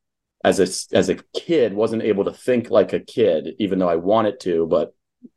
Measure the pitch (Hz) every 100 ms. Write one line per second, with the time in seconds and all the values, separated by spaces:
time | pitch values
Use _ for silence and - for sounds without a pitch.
0 | _ _ _ _ - 92 90 - - 104
1 | 92 87 - - - 165 113 98 110 113
2 | 113 98 90 - - 123 113 113 95 87
3 | - - 107 78 76 - 101 95 90 85
4 | 87 110 107 - 92 82 82 82 - _
5 | _ _ -